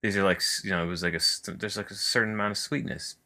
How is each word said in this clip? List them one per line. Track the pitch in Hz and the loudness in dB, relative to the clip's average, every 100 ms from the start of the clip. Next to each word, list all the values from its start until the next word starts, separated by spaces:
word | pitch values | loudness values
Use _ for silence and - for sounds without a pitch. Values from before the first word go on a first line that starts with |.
these | 110 101 | 2 4
are, | |
like, | 98 87 | 4 4
s-, | - - | 2 -2
you | 107 | 0
know, | 90 | 0
it | 85 | 0
was, | 87 | 0
like, | 87 | -2
a | 82 | 2
s-, | - - - | 0 0 -6
there's, | 92 107 107 | -6 -4 -4
like, | 101 | -6
a | |
certain | 101 - 123 110 | -4 0 2 2
amount | 107 104 | 2 0
of | 101 | -2
sweetness | - 147 - - - - | -2 -2 -2 -6 -8 -14